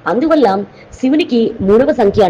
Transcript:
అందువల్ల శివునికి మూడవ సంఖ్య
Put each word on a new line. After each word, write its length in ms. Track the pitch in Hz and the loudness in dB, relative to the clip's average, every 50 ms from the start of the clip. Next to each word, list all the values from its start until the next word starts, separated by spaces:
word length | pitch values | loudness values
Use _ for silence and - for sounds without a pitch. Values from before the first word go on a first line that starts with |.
| - | -6
అందువల్ల 420 | 156 180 240 302 311 320 302 240 196 190 202 196 - - - - - | -4 -4 -2 0 0 2 2 2 0 0 -2 -6 -10 -16 -20 -20 -20
శివునికి 500 | - - - 262 285 311 349 - 247 233 226 - - - | -12 -6 -2 -2 0 0 -2 0 0 -2 -2 -2 -4 -4
మూడవ 320 | 196 190 208 233 269 285 | 0 2 2 2 2 0
సంఖ్య 320 | 302 254 214 202 - 214 196 | 0 0 0 0 2 2 0